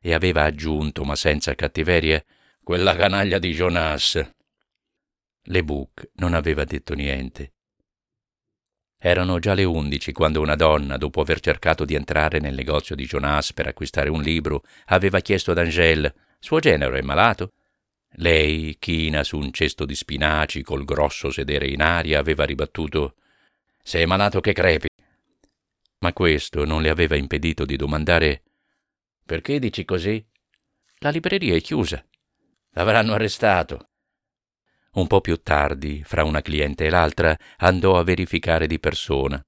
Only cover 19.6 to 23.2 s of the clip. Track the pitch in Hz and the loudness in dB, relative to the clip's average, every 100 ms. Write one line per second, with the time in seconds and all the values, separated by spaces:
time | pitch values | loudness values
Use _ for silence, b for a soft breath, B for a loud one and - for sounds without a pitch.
19.6 | 76 - 71 71 - 71 76 78 76 - | -4 -2 -8 -8 -8 -2 0 0 -2 -6
20.6 | 69 69 69 69 73 - 71 - 69 71 | -6 -8 -4 0 0 -2 -6 -6 -4 -2
21.6 | 69 69 78 85 80 76 71 76 71 67 | -2 0 0 0 0 0 0 0 -2 -2
22.6 | 73 - 76 78 69 _ | -6 -4 -4 -2 -4 _